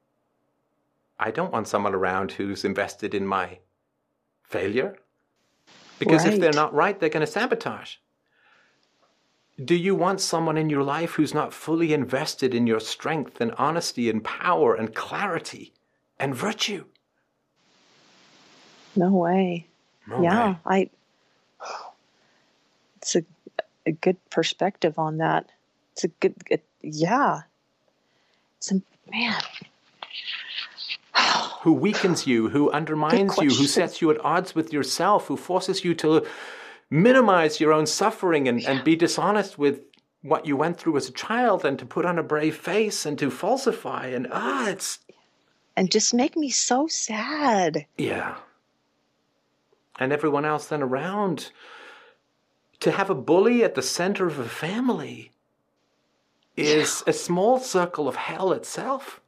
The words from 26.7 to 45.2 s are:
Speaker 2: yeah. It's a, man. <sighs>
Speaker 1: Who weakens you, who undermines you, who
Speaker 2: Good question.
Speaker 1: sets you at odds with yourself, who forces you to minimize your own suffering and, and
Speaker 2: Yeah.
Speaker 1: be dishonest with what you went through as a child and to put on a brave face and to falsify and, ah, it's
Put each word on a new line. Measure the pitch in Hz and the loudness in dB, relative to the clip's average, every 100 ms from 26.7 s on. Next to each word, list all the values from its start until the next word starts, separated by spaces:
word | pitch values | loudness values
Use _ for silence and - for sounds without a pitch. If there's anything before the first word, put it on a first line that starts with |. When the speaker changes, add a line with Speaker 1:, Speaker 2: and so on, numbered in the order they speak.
| _ | _
Speaker 2:
yeah. | 156 151 165 254 233 156 - _ _ _ _ _ _ _ _ _ _ - | -10 -2 0 2 2 0 -8 _ _ _ _ _ _ _ _ _ _ -12
It's | - | -2
a, | 190 - _ - | -2 -4 _ -10
man. | 220 240 208 - - - _ _ _ - - - - - - - - - - _ | -4 -4 -4 -6 -12 -20 _ _ _ -16 -14 -12 -12 -12 -12 -12 -12 -12 -12 _
<sighs> | - - - - - | 0 2 0 -2 0
Speaker 1:
Who | 175 | 4
weakens | 139 190 208 185 160 135 | 4 2 2 0 0 2
you, | 117 110 | 2 2
who | 143 147 | 2 2
undermines | 147 156 156 151 185 196 196 | 2 -2 0 4 4 4 4
you, | |
who | 147 | 4
Speaker 2:
Good | 123 | 4
question. | 143 | 2
Speaker 1:
sets | 220 165 - | 2 0 2
you | 160 | 2
at | 151 | 4
odds | 143 170 185 | 2 0 0
with | 160 156 | -4 -2
yourself, | 147 127 - 180 196 - | -2 -2 0 2 2 0
who | 139 | -6
forces | - 180 180 185 | -2 -2 -2 -2
you | 175 | -2
to | 165 156 156 151 - - - - - - | 2 4 4 2 -6 -14 -16 -18 -18 -2
minimize | 147 226 262 220 180 160 - | 4 6 8 8 6 4 4
your | 156 | 4
own | 156 151 | 4 2
suffering | - 202 214 185 156 131 | 0 0 0 2 2 2
and, | 120 | 0
and | 123 135 | 0 2
Speaker 2:
Yeah. | |
Speaker 1:
be | 156 160 | 2 4
dishonest | 165 - 170 208 - - | 2 2 2 2 0 0
with | 143 143 - _ _ _ | 0 0 -8 _ _ _
what | 139 160 151 | -2 -2 0
you | 139 | 0
went | 160 165 | 0 -2
through | 165 143 | -2 -2
as | 135 | -2
a | |
child | - - 233 247 185 | -8 -4 0 2 2
and | 151 - | 0 -2
to | 120 | -6
put | 175 | -4
on | 175 170 | -2 -2
a | |
brave | 147 151 156 156 | 0 0 0 -2
face | - 202 214 - 151 | -2 0 0 -2 -4
and | 143 | -2
to | 143 | -2
falsify | - 185 262 - 143 131 135 131 | -2 -2 0 0 -2 -4 -8 -6
and, | 127 123 | -6 -6
ah, | - 233 269 220 | -6 -4 -2 -4
it's | - - - _ _ | -4 -8 -10 _ _